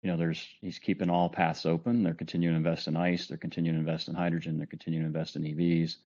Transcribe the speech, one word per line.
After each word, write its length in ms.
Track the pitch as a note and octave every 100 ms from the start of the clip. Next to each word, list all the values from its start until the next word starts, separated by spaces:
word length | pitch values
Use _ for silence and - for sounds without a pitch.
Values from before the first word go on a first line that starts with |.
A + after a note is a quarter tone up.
you 80 | F#2+
know, 60 | E2+
there's, 300 | E2+ D#2+ - -
he's 180 | F#2 E2+
keeping 320 | - F#2 F2+
all 180 | F2 E2+
paths 380 | - E2+ D#2+ E2
open. 360 | E2 G2 A#2+
They're 120 | F2+
continuing 400 | E2 D#2+ E2+ E2+
to 40 | E2
invest 280 | D#2+ E2 -
in 100 | D#2+
ice, 300 | F2 F2 -
they're 100 | E2
continuing 380 | E2+ E2+ E2 D#2+
to 40 |
invest 280 | D#2 D#2+ -
in 60 |
hydrogen, 420 | E2+ F2 E2+ E2 D#2
they're 100 | D#2
continuing 360 | D#2 - E2
to 60 | D#2+
invest 280 | D#2 E2 -
in 80 |
E 80 | D#2
Vs 460 | D2+ E2+ E2+ E2 -